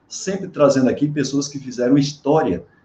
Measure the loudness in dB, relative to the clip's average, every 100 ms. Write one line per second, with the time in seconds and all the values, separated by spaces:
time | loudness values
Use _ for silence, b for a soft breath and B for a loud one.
0 | _ -12 -8 -8 -8 2 4 4 2 2
1 | -2 -2 -2 -4 -4 -8 -10 -2 2 2
2 | 2 -2 0 0 0 -4 b b